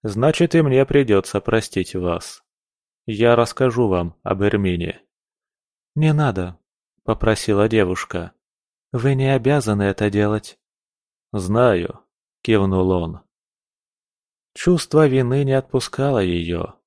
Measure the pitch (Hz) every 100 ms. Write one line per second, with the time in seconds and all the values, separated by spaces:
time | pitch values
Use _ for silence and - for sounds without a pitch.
0 | 110 101 139 - 170 165 151 131 135 147
1 | 123 98 - 101 - 110 - 95 90 92
2 | 90 85 - - _ _ _ _ _ _
3 | - 104 117 117 117 - 131 117 113 90
4 | 85 - 104 98 101 104 95 87 85 -
5 | _ _ _ _ _ _ _ _ _ 147
6 | 156 151 143 92 90 85 _ _ _ _
7 | - 110 113 107 - 101 110 110 90 90
8 | - 90 85 _ _ _ _ _ _ 123
9 | 127 135 135 135 120 147 110 104 101 95
10 | 104 101 104 107 - - _ _ _ _
11 | _ _ _ 104 90 110 123 90 85 -
12 | _ _ _ _ - 107 98 95 92 90
13 | 82 87 _ _ _ _ _ _ _ _
14 | _ _ _ _ _ - - 175 - 151
15 | 151 131 123 139 135 135 - 127 - -
16 | 139 127 92 87 85 85 85 -